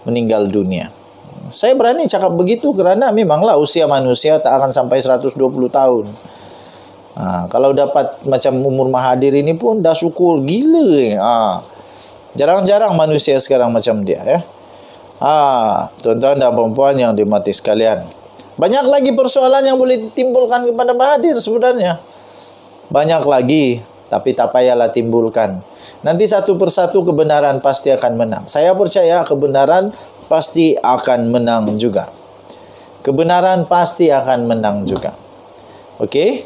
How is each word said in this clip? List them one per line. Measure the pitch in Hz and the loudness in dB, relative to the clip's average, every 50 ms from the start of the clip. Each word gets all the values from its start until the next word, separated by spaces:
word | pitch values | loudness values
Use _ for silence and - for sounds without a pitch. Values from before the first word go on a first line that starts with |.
| _ | _
meninggal | 117 117 120 117 110 110 107 104 98 | -4 -4 -2 0 0 0 0 0 0
dunia. | 95 104 98 92 92 87 80 76 - - - - - - - - - - - - | 0 -2 -2 -2 -4 -6 -8 -10 -16 -20 -20 -20 -20 -20 -20 -20 -20 -20 -18 -12
Saya | - - - 226 262 269 | -6 -2 0 0 2 2
berani | 233 233 247 330 330 220 | 2 0 0 0 -2 -2
cakap | - 190 - 185 170 | -2 0 -2 -2 0
begitu | 170 180 180 226 233 - 285 254 | 0 0 0 -2 -2 -2 -2 0
kerana | 190 190 175 190 208 269 262 208 | 0 2 2 2 2 0 0 0
memanglah | 214 220 175 151 151 185 226 208 | 0 0 0 0 0 2 2 2
usia | - 226 143 - 175 156 147 | 2 2 0 0 0 0 0
manusia | 147 135 131 127 123 123 - 151 156 | 0 0 0 0 -2 0 0 0 0
tak | 156 151 131 123 135 | 2 2 0 0 2
akan | 135 135 127 | 0 0 0
sampai | 135 127 123 123 135 | -2 0 0 0 -2
seratus | 131 127 127 123 135 135 | 2 0 0 0 0 -4
dua | - 131 131 127 | -2 0 -2 -2
puluh | 127 139 123 123 | 0 -2 -4 -2
tahun. | - 143 135 131 123 117 104 104 107 - - - - - - - - - - - - - - - - - - - - | 0 2 2 2 2 0 -2 -6 -10 -18 -20 -20 -20 -20 -20 -20 -20 -20 -20 -20 -20 -20 -20 -20 -20 -20 -20 -20 -14
Ha, | - - 92 92 87 87 90 | -10 -8 -6 -6 -6 -6 -4
kalau | 95 120 131 139 | -2 0 2 2
dapat | 139 143 143 135 - 147 139 - - - - 139 | 2 2 0 0 0 -2 -2 -2 -6 -10 -6 -2
macam | 135 127 - 139 127 127 | -2 0 0 0 -2 0
umur | 135 139 131 131 135 131 | -2 -2 0 0 -2 0
Mahathir | 131 127 127 131 127 131 135 139 | 0 0 0 0 0 2 2 2
ini | 135 143 143 151 165 | 2 2 0 0 -2
pun | 165 233 240 220 220 | -2 0 -2 0 2
dah | 175 165 160 | 2 0 0
syukur | 156 165 170 165 - 180 175 170 147 135 | 0 -2 -4 -2 0 2 2 2 2 0
gila. | 139 170 220 269 311 320 339 311 214 165 143 131 113 104 101 95 | 0 -2 0 2 2 2 4 4 4 4 2 2 0 0 0 0
Ha, | 113 120 117 110 104 92 87 - - - - - - - - - - - - - - - | 0 2 2 2 0 -2 -4 -8 -16 -20 -20 -20 -20 -20 -20 -20 -20 -20 -20 -20 -16 -6
jarang-jarang | 123 139 151 175 196 190 185 202 208 220 208 180 165 | -2 0 2 2 2 2 2 2 2 2 2 2 0
manusia | 160 156 156 151 - - 139 135 | 0 2 0 0 0 0 0 0
sekarang | 127 - 139 127 123 117 | 0 0 2 2 2 2
macam | 117 113 107 120 110 107 101 | 0 0 0 0 -2 -2 -2
dia, | 95 107 - - 113 | -4 -4 -4 -2 -2
ya. | 143 175 170 - - - - - - - - - - - - - - - - | -2 -2 -2 -6 -18 -20 -20 -20 -20 -20 -20 -20 -20 -20 -20 -20 -14 -4 -2
Ha, | 139 151 156 147 139 131 123 113 110 98 - - - - - - | 0 2 2 2 2 2 0 0 0 0 -2 -4 -6 -10 -6 -2
tuan-tuan | 120 113 117 123 135 143 | -2 -2 0 0 0 0
dan | 139 131 123 | 2 0 0
puan-puan | 120 120 117 113 107 123 139 139 143 135 | 0 0 -2 -2 0 0 0 2 2 2
yang | 123 117 110 | 0 0 0
dirahmati | 104 107 101 107 101 101 104 98 | 0 0 0 0 -2 -2 -2 -4
sekalian, | - - - 104 107 110 110 107 92 90 - - - - - - - - - - - | -4 -2 -2 0 0 2 0 0 -2 -6 -12 -18 -20 -20 -20 -20 -20 -20 -20 -6 -2
banyak | - - 233 277 285 247 | -2 0 0 0 2 2
lagi | 285 285 262 277 247 | 2 2 2 2 0
persoalan | 226 262 254 - 277 254 254 262 269 269 | 0 0 0 2 2 2 2 2 2 2
yang | 269 262 262 | 2 2 2
boleh | 254 254 254 240 220 | 2 2 0 -2 -2
ditimbulkan | 220 - - 254 254 240 254 254 226 240 247 247 240 | -6 -4 -2 -2 0 2 2 2 2 0 0 0 -2
kepada | 233 233 247 240 | -2 0 0 0
Mahathir | 247 240 262 277 294 277 226 339 302 233 | 2 2 2 2 2 2 2 0 0 0
sebenarnya. | - 208 220 240 220 254 247 247 196 180 165 165 - - - - - - - - - - - - - - - - - | -2 -2 -2 0 0 0 0 0 0 -2 -4 -6 -10 -20 -20 -20 -20 -20 -20 -20 -20 -20 -20 -20 -20 -20 -20 -20 -16
Banyak | - - 135 151 160 165 160 139 | -4 0 0 2 2 0 0 2
lagi, | 143 143 131 123 123 147 156 143 131 120 117 110 - - - - | 2 2 2 2 2 2 2 2 0 -2 -4 -6 -18 -20 -20 -10
tapi | - - 104 - 131 123 - | -6 -6 -4 -2 -2 -2 0
tak | 120 120 - | -2 0 2
payahlah | 127 127 127 123 123 117 113 113 | 2 2 2 2 2 0 0 0
timbulkan. | 123 117 117 113 117 113 110 110 117 110 101 95 92 95 - - - - - - - - | -2 -2 0 0 0 0 0 0 -2 -2 -2 -4 -8 -12 -16 -20 -20 -20 -20 -20 -8 -4
Nanti | 147 160 175 214 202 | -4 0 0 0 0
satu | 214 196 190 202 196 170 | 0 0 0 0 0 0
persatu | 190 175 - - 180 175 - 196 | 0 -2 0 0 -2 -2 -2 -4
kebenaran | 175 175 160 147 160 151 151 147 147 143 139 131 | -2 -2 0 0 0 2 2 0 2 0 -2 0
pasti | - 139 135 - - 143 | 0 -2 -2 -2 0 0
akan | 135 127 - 123 117 | 0 0 0 -2 -2
menang. | 113 117 113 110 - 104 | -2 -4 -4 -4 -8 -8
Saya | - - 147 151 175 190 190 | -6 -2 0 2 2 2 2
percaya | 202 175 - 196 180 165 170 180 165 | 0 0 2 2 2 2 2 0 0
kebenaran | - 156 139 139 143 135 135 139 139 165 185 190 208 214 - - - - - - - | 0 -2 0 0 0 2 2 2 4 2 2 0 -2 -6 -12 -20 -20 -20 -20 -6 -2
pasti | 156 160 156 - - 165 165 160 143 - | -2 -2 -2 -2 0 0 2 2 2 0
akan | - 113 127 127 - 139 127 120 117 117 120 | 0 0 -2 0 0 -2 0 0 0 -2 -2
menang | 123 120 117 117 113 110 104 107 107 | -2 -2 -2 0 0 -2 -2 -4 -2
juga. | 113 120 98 98 - - - - - - - - - - - - - - - - - - - - | -2 -2 -2 -4 -6 -6 -14 -20 -20 -20 -20 -20 -20 -20 -20 -20 -20 -20 -20 -20 -20 -20 -20 -8
Kebenaran | - - - 139 165 165 175 180 180 185 185 180 165 | -6 -4 -2 0 0 0 2 2 2 2 0 0 0
pasti | 151 180 175 175 165 - - 180 160 143 | 0 0 0 0 0 0 0 2 2 2
akan | 135 131 131 131 120 120 | 2 0 0 -2 -2 0
menang | 117 113 113 107 104 101 101 98 | -2 -2 -2 -2 -2 -2 -4 -6
juga. | 92 95 - - - - - - - - - - - - - - - - - - - - - 110 | -6 -6 -6 -8 -10 -12 -12 -20 -20 -20 -20 -20 -20 -20 -20 -20 -20 -20 -20 -20 -20 -10 -8 -8
Okey? | 95 - 139 160 208 277 247 - | -4 -2 0 0 0 0 -2 -10